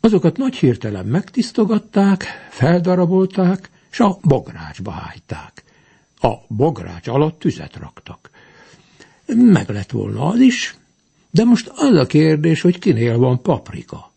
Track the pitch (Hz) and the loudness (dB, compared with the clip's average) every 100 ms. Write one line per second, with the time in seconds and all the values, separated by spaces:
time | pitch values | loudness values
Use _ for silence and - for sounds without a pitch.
0 | 226 202 165 160 262 - 139 120 110 101 | 2 2 0 0 -6 0 0 0 -6 -8
1 | 92 147 - - 226 - 214 214 - - | -4 -4 -4 -6 -4 -2 0 -2 -2 0
2 | 196 190 - - - - 135 175 175 180 | 2 0 -4 -16 -20 -2 2 2 2 0
3 | 175 190 190 190 180 190 - _ _ - | 2 2 0 0 0 0 -8 _ _ -2
4 | - - - 135 - 78 80 - 92 85 | 0 0 0 0 -2 -18 -18 -14 -12 -12
5 | - - _ - - - _ _ _ _ | -14 -18 _ -16 -16 -20 _ _ _ _
6 | _ _ 120 - _ 107 143 143 87 85 | _ _ -4 -4 _ -2 -2 -2 -12 -14
7 | 110 127 151 160 180 - - - - - | -6 -2 -2 0 -4 -4 -12 -16 -20 -20
8 | - - - _ _ _ - _ _ _ | -20 -20 -20 _ _ _ -20 _ _ _
9 | - _ - 240 240 170 98 104 101 117 | -20 _ -4 4 6 6 2 -8 -6 -8
10 | 98 104 147 226 262 240 - - _ _ | -6 -4 -2 4 4 2 -8 -12 _ _
11 | _ _ _ 160 233 240 - - 285 190 | _ _ _ 0 2 2 0 -2 2 4
12 | 131 151 156 156 160 160 175 180 - 117 | 4 2 2 2 0 2 0 0 0 0
13 | 117 117 127 123 - 143 - 90 - - | 0 2 2 0 -2 -4 -4 -16 -16 -20
14 | - | -20